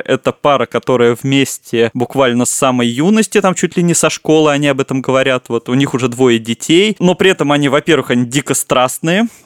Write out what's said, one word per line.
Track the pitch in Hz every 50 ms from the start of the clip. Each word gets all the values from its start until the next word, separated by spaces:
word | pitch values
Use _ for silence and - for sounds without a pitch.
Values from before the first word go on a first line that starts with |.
| -
это | - - - - 131 -
пара, | - - 147 143 127 120
которая | - - 117 - - 131 120 120 120 120 -
вместе | - 135 135 139 131 - - - - - - 117 117 113 -
буквально | 127 123 - - 135 135 123 120 120 123
с | -
самой | - - 139 131 127 123 120 120
юности, | 117 123 151 190 214 220 208 - - 214
там | 190 190 180
чуть | - - 170 -
ли | 185 175
не | 175 160
со | - - 156
школы | - - - - 156 160 156 151 143
они | 143 147 143
об | 139 135
этом | 131 - 139 135
говорят. | 123 - 127 131 131 135 131 123 - -
Вот | 120 117 - -
у | 127
них | 135 139 135 -
уже | 123 127 127
двое | 120 120 131 123 117 113
детей, | 110 113 117 - - - 160 175 202 220 196 -
но | 180 180 180
при | - 196 190
этом | 185 - 156 143 147
они, | 143 147 139
во-первых, | 123 151 151 - 160 131 131 -
они | 131 123 123
дико | 117 123 143 135 - 135
страстные, | - - - 147 131 123 127 - - - 165 175 202 233 233 - - _